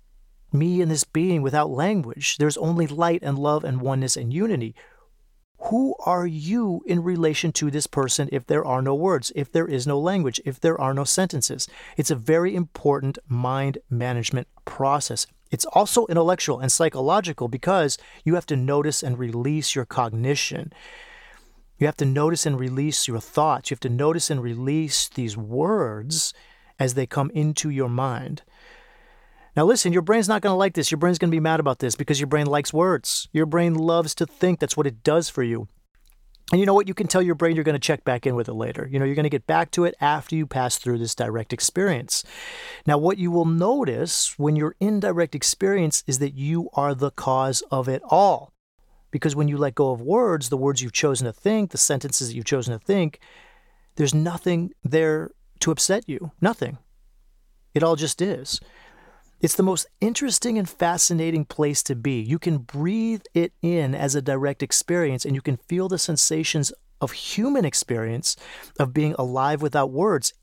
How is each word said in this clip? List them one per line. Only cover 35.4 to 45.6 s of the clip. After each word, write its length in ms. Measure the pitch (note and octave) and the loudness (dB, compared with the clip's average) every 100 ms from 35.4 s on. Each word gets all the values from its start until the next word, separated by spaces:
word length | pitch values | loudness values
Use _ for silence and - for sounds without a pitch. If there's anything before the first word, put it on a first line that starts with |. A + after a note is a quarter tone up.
you. 260 | A#2+ A2+ G#2 _ _ _ _ _ _ - - | -2 -2 -6 _ _ _ _ _ _ -20 0
And 100 | F3 | 2
you 60 | G3 | 6
know 80 | |
what? 140 | G3 F#3+ | 6 4
You 60 | |
can 140 | F#3+ F#3 | 0 0
tell 120 | F#3 | 2
your 140 | F3+ | 2
brain 220 | D#3 E3+ D#3+ | 2 2 2
you're 80 | |
gonna 140 | D#3 C#3+ | 2 0
check 260 | - - | 0 0
back 220 | - B2 C3+ | 0 0 0
in 80 | |
with 140 | A#2+ A#2 | -2 -2
it 60 | |
later. 340 | A2 A#2 A#2 C3+ | -4 -6 -6 -4
You 80 | C3+ | 0
know, 60 | |
you're 120 | C3+ C#3+ | 0 0
gonna 120 | D3+ | 0
get 180 | C#3+ - | 0 0
back 240 | D#3+ E3+ | 0 2
to 120 | - | 0
it 100 | F3 - | 0 2
after 360 | C#3+ D3+ - D#3+ | 0 0 -2 -2
you 100 | D3 | -2
pass 320 | C3+ B2 - | -2 -2 -2
through 200 | B2+ A#2+ | -2 -2
this 160 | A#2 | -2
direct 380 | - A2+ A2+ A2+ | -4 -4 -4 -6
experience. 720 | B2 - - G3 C3 A#2 - - - - - - - - | -4 -2 0 0 -2 -4 -6 -6 -14 -16 -16 -16 -6 0
Now, 120 | D3 | 2
what 200 | E3 G3 | 2 0
you 120 | F3 | 2
will 140 | E3+ | 2
notice 920 | E3 E3 F#3+ C#4 G3 A#2 E3 - - - | 2 2 2 2 0 -2 -2 -2 -4 0
when 180 | D3 D3+ | 0 2
you're 200 | D3+ - | 0 -2
in 200 | G3+ G#3 | 0 0
direct 340 | G3+ E3+ E3+ | 0 0 -2
experience 680 | C#3+ - - | -2 -2 0